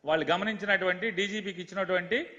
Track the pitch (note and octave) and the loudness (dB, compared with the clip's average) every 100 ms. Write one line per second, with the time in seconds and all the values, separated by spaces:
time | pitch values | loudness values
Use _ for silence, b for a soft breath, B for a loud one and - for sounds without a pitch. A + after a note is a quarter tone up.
0 | C#3+ D#3+ D3 F3 G#3 G#3+ G3+ F#3+ F#3 F3+ | 2 2 4 2 2 -2 0 2 2 0
1 | A3+ F3+ G3+ G#3+ G3 F3+ F3 F#3+ F#3 F#3 | -2 -2 -2 -2 -6 -8 -8 -4 0 0
2 | F3 A#3+ E4+ | 0 -2 -2